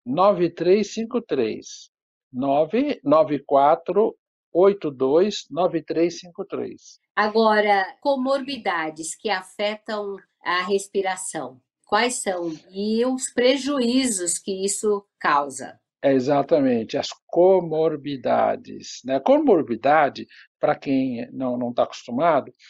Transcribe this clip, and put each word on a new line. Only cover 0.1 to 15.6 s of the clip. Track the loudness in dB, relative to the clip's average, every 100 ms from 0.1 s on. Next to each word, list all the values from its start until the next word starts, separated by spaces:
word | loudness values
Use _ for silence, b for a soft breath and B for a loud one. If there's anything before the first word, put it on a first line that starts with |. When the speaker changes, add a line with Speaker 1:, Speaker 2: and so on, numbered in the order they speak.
| 2 4 4 0
Speaker 1:
três | 0 2 2 2
cinco | -6 -4 -6
três. | -2 -2 -2 -4 -12 -20 -20 _ _ _ _
nove | -6 0 2 2 0 -2 -2
nove | 2 4 4 -2
quatro | 2 4 4 2 0 0 0 -2 _ _ _
oito | 2 4 2 -6
dois | -2 2 4 2 -2 -8
nove | -2 -2 -2
três | -4 0 0 -2
cinco | -16 -14
três. | -10 -8 -8 -12 -20 -20 _ -2
Speaker 2:
Agora, | 0 2 2 2 2 2 0 -4
comorbidades | -2 0 0 -2 -4 -6 -4 -4 -6 -8 -12
que | -8 -4
afetam | -4 -6 -6 -6 -6 -8 -8 -8 -12 _ _
a | -4 -4
respiração, | -2 -4 -2 -4 -4 -6 -8 -10 -12 -14 _ _ -2
quais | 0 0 -2
são? | -6 -4 -6 -10 _
E | -8 -2 0 0
os | -2 -6
prejuízos | 0 2 2 -2 -2 0 2 0 -2 -4 -6
que | -6 -4
isso | -4 -2 -2 -2 _ -4
causa? | 0 2 0 -10